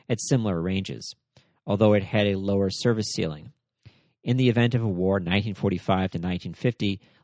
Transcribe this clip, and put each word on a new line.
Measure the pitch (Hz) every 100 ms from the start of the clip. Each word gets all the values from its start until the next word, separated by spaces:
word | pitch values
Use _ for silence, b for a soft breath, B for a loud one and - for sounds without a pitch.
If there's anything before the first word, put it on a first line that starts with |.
| -
at | 113
similar | - 131 110 85
ranges, | 90 95 95 60 - - _ b b b -
although | 101 110
it | 104
had | 98 110 101
a | 98
lower | 98 98 98
service | - 123 110 104
ceiling. | - 85 76 - - _ _ b b b _ -
In | 127
the | 127
event | 117 120 120
of |
a | 113
war, | 90 95 98
nineteen | 85 98 107 95
forty-five | 101 90 - 95 92
to | 87
nineteen | 87 90 -
fifty, | - 127 - 104 98 b b